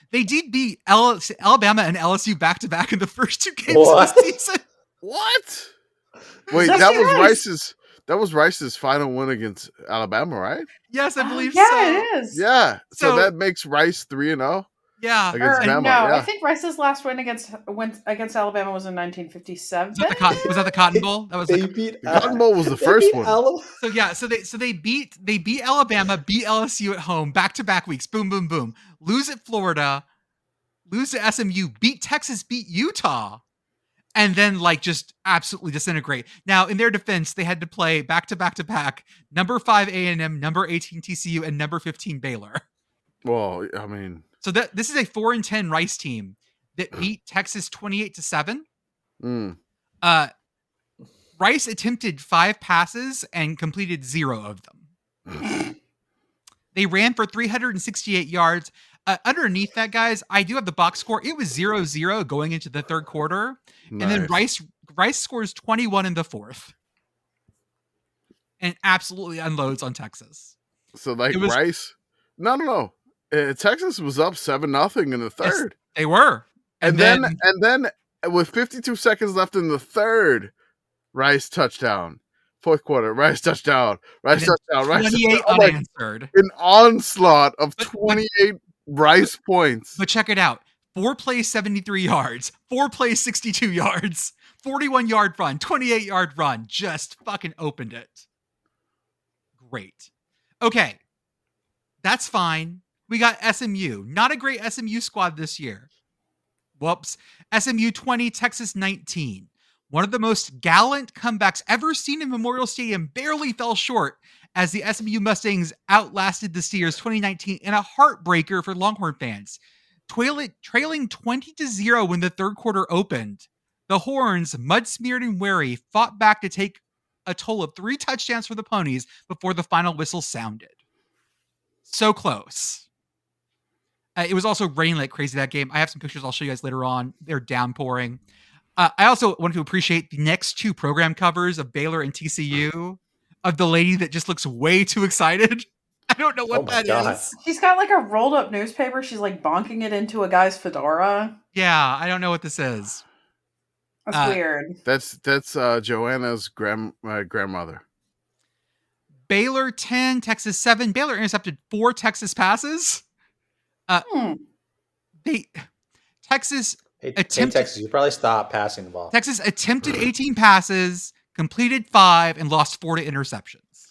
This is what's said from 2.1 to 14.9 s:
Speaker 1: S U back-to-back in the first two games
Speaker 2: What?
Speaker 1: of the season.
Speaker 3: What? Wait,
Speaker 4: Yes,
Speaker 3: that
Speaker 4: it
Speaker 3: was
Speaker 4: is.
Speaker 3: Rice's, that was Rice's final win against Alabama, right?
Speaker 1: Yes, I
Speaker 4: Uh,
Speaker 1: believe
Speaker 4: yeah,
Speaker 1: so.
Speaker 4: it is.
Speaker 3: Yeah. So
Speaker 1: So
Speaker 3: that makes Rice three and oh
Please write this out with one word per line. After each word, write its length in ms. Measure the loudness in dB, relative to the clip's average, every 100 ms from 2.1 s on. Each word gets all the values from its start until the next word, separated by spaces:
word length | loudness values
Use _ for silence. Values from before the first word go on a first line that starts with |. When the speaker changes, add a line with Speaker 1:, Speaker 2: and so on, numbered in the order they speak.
Speaker 1:
S 140 | 0 0
U 80 | 0
back-to-back 560 | 0 0 -4 -4 -2
in 80 | -2
the 80 | -2
first 340 | -4 -4 -2
two 100 | -4 -4
games 200 | 4 8
Speaker 2:
What? 320 | 10 10 10
Speaker 1:
of 40 |
the 80 | 8
season. 340 | 8 4 -4 -4 -6 _ _ _
Speaker 3:
What? 680 | -10 -4 0 0 -2 -14 -16 _ _ _ _ -20 -20 -20 0
Wait, 140 | 4 6
Speaker 4:
Yes, 100 | 8
Speaker 3:
that 160 | 8
Speaker 4:
it 40 | 8
Speaker 3:
was 80 | 6
Speaker 4:
is. 100 | 6
Speaker 3:
Rice's, 560 | 4 4 -2 -8 -10 -14 _ _ -4
that 120 | -2
was 140 | 0
Rice's 440 | 2 2 2 -8 -4
final 360 | 0 0 0
win 180 | -4 -4
against 380 | -4 -6 -10 -18 _ -6
Alabama, 500 | -4 -2 -2 -2 -4
right? 260 | -6 -6 -10 -18 _
Speaker 1:
Yes, 260 | -4 -4 -2
I 60 |
Speaker 4:
Uh, 60 | -4
Speaker 1:
believe 240 | -4 0 6
Speaker 4:
yeah, 120 | 8
Speaker 1:
so. 80 | 8
Speaker 4:
it 420 | 4 2 0 -2
is. 160 | -4 -2
Speaker 3:
Yeah. 400 | 4 6 4 2 _
So 180 | 0 2
Speaker 1:
So 60 | 4
Speaker 3:
that 180 | 4
makes 320 | 2 -2 -2 -2
Rice 380 | 2 2 0
three 260 | -8 -4 -2
and 120 | 0
oh 240 | -2 -2 -6 _ _